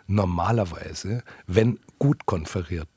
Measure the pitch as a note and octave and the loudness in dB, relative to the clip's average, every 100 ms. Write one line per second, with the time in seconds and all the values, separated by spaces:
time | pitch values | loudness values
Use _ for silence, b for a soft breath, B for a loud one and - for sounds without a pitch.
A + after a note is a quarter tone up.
0 | B G2+ F#2+ F2 F2 A#2 F#2+ E2 E2+ E2 | B 2 2 0 2 2 0 -4 -12 -10
1 | F#2 A#2+ - B B F2+ A2+ A2 _ - | -6 -6 -8 B B 4 4 2 _ 0
2 | C#3+ D3 - F#2 D#2 G2 F2 E2+ D#2+ | 2 2 0 -4 -2 -6 -6 -6 -8